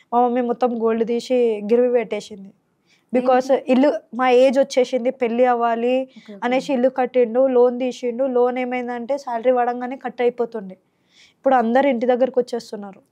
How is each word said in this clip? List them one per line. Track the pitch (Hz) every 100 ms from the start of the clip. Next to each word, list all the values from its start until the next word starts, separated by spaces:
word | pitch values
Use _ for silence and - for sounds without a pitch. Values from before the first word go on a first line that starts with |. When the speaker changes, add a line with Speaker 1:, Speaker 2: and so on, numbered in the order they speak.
| _
Speaker 1:
మా | 240 247
మమ్మీ | 247
మొత్తం | 240 240 254 240
గోల్డ్ | 226 226 220
తీసి | 233 - 254 233 208 208
గిరివి | 233 247
పెట్టేసింది. | 240 226 208 - 208 196 _ _ _ _ _ _ 233
Because | 254 254 262
Speaker 2:
ఏంటి? | 262 -
Speaker 1:
ఇల్లు, | 254 294 320 - 220
మా | 254
ఏజ్ | 247 262 254
వచ్చేసింది, | 277 269 247 254 240
పెళ్లి | 262 240 240 254
అవ్వాలి | 240 233 226 240 254
Speaker 2:
ఓకే, | 262 - -
ఓకే. | 202
Speaker 1:
అనేసి | 247 262 254
ఇల్లు | 262 254
కట్టిండు, | 262 247 254 240 233 269
లోన్ | 247 247 247
తీసిండు. | 254 240 247 233
లోన్ | 269 247 247 247
ఏమైందంటే | 247 247 240 240 233 277
శాలరీ | 269 233 233 247
పడంగానే | 240 247 247 262 247
కట్ | - 240
అయిపోతుండే. | 240 233 226 190 185 _ _ _ _ _ _
ఇప్పుడు | 277 254
అందరు | 226 247 277
ఇంటి | 240 240
దగ్గరకు | 247 254 254
వచ్చేస్తున్నారు. | 240 233 226 214 202 185 _